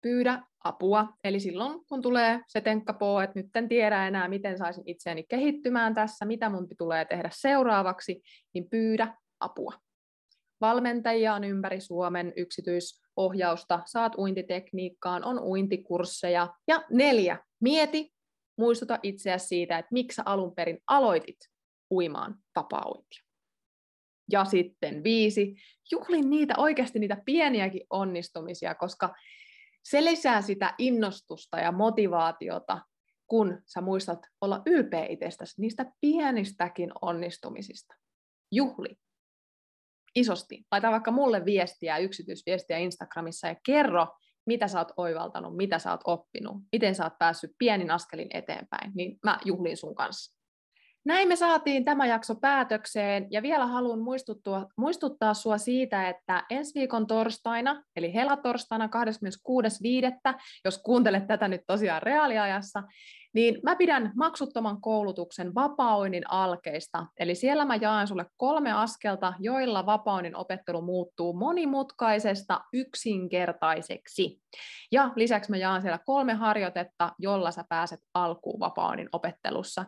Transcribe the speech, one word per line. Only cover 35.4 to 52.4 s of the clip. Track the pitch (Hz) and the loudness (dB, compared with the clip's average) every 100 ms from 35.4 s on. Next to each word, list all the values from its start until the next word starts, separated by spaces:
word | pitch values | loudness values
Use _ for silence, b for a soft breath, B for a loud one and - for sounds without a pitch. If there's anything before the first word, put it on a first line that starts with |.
| 170 - | -16 -6
niistä | 220 220 262 _ | -6 -4 -10 _
pienistäkin | 294 320 294 240 196 - 175 - 175 - | 2 2 2 0 -2 -2 -4 -2 -8 -6
onnistumisista. | - 170 175 170 - - 196 - - _ _ _ _ _ _ | -4 -4 -6 -8 -12 -12 -14 -18 -20 _ _ _ _ _ _
Juhli | 208 269 - 196 - _ _ _ _ _ _ _ _ _ _ _ - | 0 0 -2 -12 -14 _ _ _ _ _ _ _ _ _ _ _ 2
isosti. | 240 185 - - _ | 2 0 -6 -18 _
Laita | 202 226 | 0 2
vaikka | 226 226 | 2 2
mulle | 247 277 214 170 | 2 2 2 2
viestiä, | 202 175 - 165 156 | 0 0 -4 -6 -2
yksityisviestiä | 190 190 190 190 - 180 180 165 | -4 -6 -12 -10 -4 -4 -4 -4
Instagramissa | 180 175 170 - 165 170 170 | -4 -6 -12 -10 -10 -8 -8
ja | 170 - | -6 2
kerro, | 294 269 175 165 - b b - | 4 4 4 0 -2 b b -2
mitä | 233 202 | 0 0
sä | 180 | -2
oot | 170 - | -4 -4
oivaltanut, | 175 160 175 180 175 170 | -4 -4 -6 -8 -10 -4
mitä | 196 165 | -2 0
sä | 123 | -2
oot | 87 | -4
oppinut, | - 170 _ - - 202 196 | 0 -2 _ -12 -10 -12 -4
miten | 226 208 190 | 0 2 0
sä | |
oot | 165 - | -4 2
päässyt | 165 165 160 _ | 2 2 -8 _
pienin | 240 202 170 | 2 2 2
askelin | 170 - 160 170 | -2 -4 -12 -8
eteenpäin, | 175 - - - - - 190 | -10 -8 -10 -8 -8 -8 -6
niin | 180 - | -6 -2
mä | 214 - - | -2 0 -2
juhlin | 180 170 156 | -2 -2 -4
sun | 156 - | -10 -6
kanssa. | 117 - - _ _ _ _ b b b 285 | -6 -6 -16 _ _ _ _ b b b 0
Näin | 349 381 | 2 4
me | 349 | 4
saatiin | 339 320 294 277 262 | 4 4 4 2 2
tämä | 285 262 | 2 4
jakso | 226 226 | 2 0
päätökseen, | 220 | 0